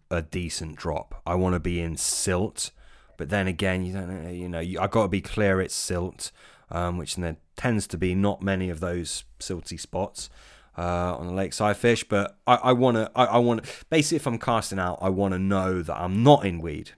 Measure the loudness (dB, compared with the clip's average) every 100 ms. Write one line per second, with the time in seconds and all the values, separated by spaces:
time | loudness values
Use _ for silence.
0 | -6 -4 -4 -4 -4 -6 -8 -8 -4 -4
1 | -6 -10 -2 2 2 2 0 -2 -2 -2
2 | -2 -2 0 0 0 -4 -10 -10 -20 -20
3 | -20 -12 -4 0 0 0 0 0 -2 -6
4 | -8 -8 -10 -8 -6 -6 -4 -2 0 2
5 | 2 0 -2 0 2 2 0 -4 -4 -4
6 | -4 -8 -14 -14 -20 -20 -10 -4 -2 -4
7 | -6 -4 -4 -6 _ -4 0 0 0 -2
8 | 0 2 2 0 0 0 -2 -2 -4 -4
9 | -4 -8 -10 -14 -8 -8 -8 -12 -8 -4
10 | -6 -6 -14 -16 -20 -20 -16 -6 -2 0
11 | -2 -4 -4 -2 -2 0 0 2 2 2
12 | 2 0 0 -2 2 4 4 4 4 2
13 | 0 2 4 6 4 2 -2 -14 -2 0
14 | 2 0 -2 -2 0 0 0 -2 -2 0
15 | 0 2 2 2 2 2 2 0 -2 -4
16 | -2 4 8 8 6 -2 -6 -8 -10